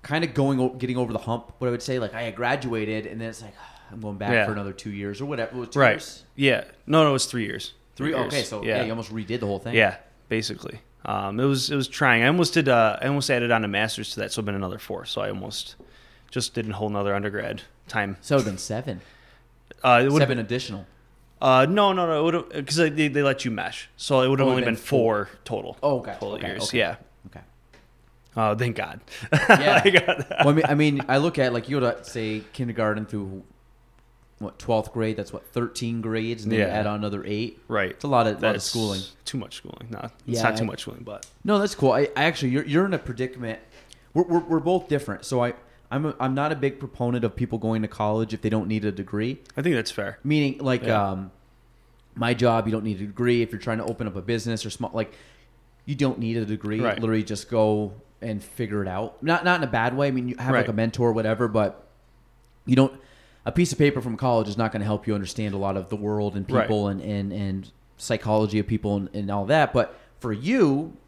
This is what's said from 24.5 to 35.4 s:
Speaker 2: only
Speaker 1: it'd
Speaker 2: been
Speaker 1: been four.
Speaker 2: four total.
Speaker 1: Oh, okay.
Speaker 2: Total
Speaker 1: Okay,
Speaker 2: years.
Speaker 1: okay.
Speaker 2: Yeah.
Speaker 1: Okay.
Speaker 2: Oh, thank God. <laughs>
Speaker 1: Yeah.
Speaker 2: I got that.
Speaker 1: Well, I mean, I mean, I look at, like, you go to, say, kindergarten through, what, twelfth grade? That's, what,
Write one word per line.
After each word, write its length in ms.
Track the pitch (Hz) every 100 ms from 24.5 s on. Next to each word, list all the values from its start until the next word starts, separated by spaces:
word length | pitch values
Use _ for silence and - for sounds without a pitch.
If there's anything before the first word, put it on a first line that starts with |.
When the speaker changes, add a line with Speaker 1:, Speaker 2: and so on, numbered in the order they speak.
Speaker 2:
only 120 | 127
Speaker 1:
it'd 40 | 120
Speaker 2:
been 80 |
Speaker 1:
been 80 | 113
four. 440 | - 139 113 104 101
Speaker 2:
four 120 | -
total. 320 | - 107 90 -
Speaker 1:
Oh, 160 | 143 131
okay. 120 | 104
Speaker 2:
Total 180 | 98 101
Speaker 1:
Okay, 120 | 104 110
Speaker 2:
years. 160 | 101 107
Speaker 1:
okay. 100 | 123
Speaker 2:
Yeah. 180 | 95 - - _ 92
Speaker 1:
Okay. 120 | 80 - _ _ - _ _ _ _ _ -
Speaker 2:
Oh, 180 | 110
thank 220 | 107 120 113
God. 240 | 98 - -
<laughs> 180 | - -
Speaker 1:
Yeah. 480 | 151 - 135 147 160
Speaker 2:
I 60 | 196
got 380 | 180 - 147 139
that. 80 | -
Speaker 1:
Well, 60 | 143
I 20 |
mean, 120 | 151 151
I 60 |
mean, 280 | 147 151 139 131
I 80 | 135
look 200 | 160 160
at, 140 | 131
like, 160 | 120 113
you 120 | 139
go 100 | 123
to, 120 | -
say, 380 | - 120 110 107 104
kindergarten 540 | - 120 113 107 107 107
through, 380 | 107 98 98 - _ _ _ _ _ _ _ _ _
what, 180 | 104 -
twelfth 340 | - 110 107
grade? 240 | 120 110 107
That's, 160 | 98
what, 140 | -